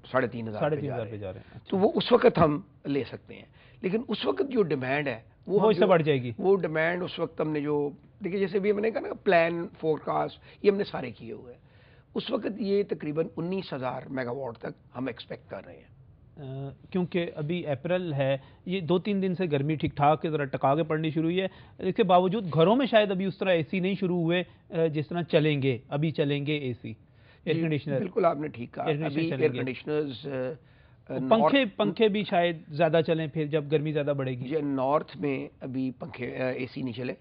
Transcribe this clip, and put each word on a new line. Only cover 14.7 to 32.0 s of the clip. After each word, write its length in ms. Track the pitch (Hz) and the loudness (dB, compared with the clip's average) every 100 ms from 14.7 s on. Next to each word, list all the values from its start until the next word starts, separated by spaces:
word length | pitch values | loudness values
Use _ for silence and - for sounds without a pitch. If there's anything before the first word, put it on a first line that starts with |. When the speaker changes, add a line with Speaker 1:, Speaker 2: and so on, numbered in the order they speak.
| - - | -12 -14
Speaker 1:
हम 160 | 123 131 | -8 -8
एक्सपेक्ट 400 | 120 - - - | -8 -12 -14 -12
कर 140 | 104 | -14
रहे 120 | 87 73 | -14 -20
हैं। 220 | - - - - - - | -20 -20 -20 -20 -20 -18
Speaker 2:
अ, 20 | 135 135 139 135 - | -12 -10 -12 -14 -6
क्योंकि 280 | 190 180 180 | -4 -2 -2
अभी 440 | 170 - 147 175 | -4 -6 -4 -4
अप्रैल 500 | 151 139 175 180 180 | -2 -4 -2 -2 -2
है, 280 | 143 135 135 - - - | 0 0 0 -4 -16 -6
ये 140 | 185 | -4
दो 180 | 156 180 | 0 0
तीन 220 | 190 196 | 2 0
दिन 140 | 190 175 | 0 0
से 120 | 185 | 0
गर्मी 280 | 143 139 156 | 0 0 0
ठीक 180 | 156 - | -2 2
ठाक 280 | 147 156 165 | 4 4 0
है, 60 | |
ज़रा 140 | 151 143 | -2 -2
टका 300 | 143 135 143 | 0 2 2
के 80 | |
पड़नी 280 | 156 156 160 | 0 0 -2
शुरू 160 | 151 160 | 0 0
हुई 100 | 180 | 0
है। 120 | 190 - - - | -2 -6 -20 -6
इसके 220 | 185 180 | -4 0
बावजूद 460 | 196 180 185 208 185 | 6 6 6 0 0
घरों 260 | 147 170 240 | 4 6 6
में 100 | 262 | 6
शायद 260 | 226 208 | 4 4
अभी 140 | 190 190 | 0 -2
उस 140 | - | -2
तरह 120 | 190 | 2
एसी 280 | 175 151 190 | 2 2 0
नहीं 160 | 180 202 | 0 0
शुरू 280 | 185 180 | 0 2
हुए, 220 | 165 175 175 - _ | 2 0 -2 -10 _
अ, 160 | 165 165 | 0 0
जिस 220 | 151 143 | 0 -2
तरह 120 | 175 | -4
चलेंगे, 600 | 165 165 151 143 135 117 - | 2 4 4 4 2 0 -4
अभी 220 | 143 160 | 0 0
चलेंगे 460 | 147 143 143 143 151 | 2 0 0 -2 -2
एसी, 400 | 135 120 113 107 - _ - - - | -4 -6 -10 -14 -18 _ -20 -12 -4
एयर 100 | 160 | 0
Speaker 1:
जी, 60 | |
Speaker 2:
कंडीशनर। 360 | 165 151 151 135 | 0 0 0 -2
Speaker 1:
बिल्कुल, 260 | 185 226 175 | -2 2 2
आपने 240 | 156 151 | 2 -6
ठीक 240 | 110 120 | -8 -12
कहा। 120 | - 143 | -6 -2
Speaker 2:
एयर 120 | 147 | -2
कंडीशनर 220 | 156 143 | -2 -2
Speaker 1:
अभी 80 | 165 | -2
एयर 100 | 135 | 2
Speaker 2:
चलेंगे। 220 | 156 123 | 0 0
Speaker 1:
कंडीशनर्स, 680 | 131 120 147 151 151 113 147 | -4 -6 -4 -2 -2 -6 -8
अ, 20 | |
अ, 880 | 131 127 - - - - - - 131 | -6 -6 -8 -16 -20 -20 -20 -8 -6
Speaker 2:
वो 100 | 131 | 2
पंखे, 300 | 226 156 277 | 6 6 4
Speaker 1:
नॉर्थ 160 | 247 - | 2 0
Speaker 2:
पंखे 340 | 208 170 | -2 4